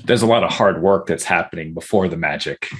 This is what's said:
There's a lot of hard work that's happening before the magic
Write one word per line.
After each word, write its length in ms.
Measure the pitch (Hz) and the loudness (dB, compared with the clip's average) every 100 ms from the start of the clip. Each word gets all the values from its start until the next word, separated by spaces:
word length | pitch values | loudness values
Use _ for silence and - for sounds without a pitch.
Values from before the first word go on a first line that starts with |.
There's 180 | - 120 | 0 2
a 40 | 113 | 4
lot 160 | 117 | 4
of 80 | 87 | 2
hard 320 | - 104 82 | 2 2 4
work 240 | 92 98 - | 2 2 0
that's 180 | 78 | -4
happening 500 | - 87 82 85 80 | 0 -2 -2 -8 -12
before 340 | 82 - 101 92 | -12 -2 0 0
the 80 | 85 | -2
magic 540 | 78 73 76 69 - - | -4 -4 -8 -10 -12 -14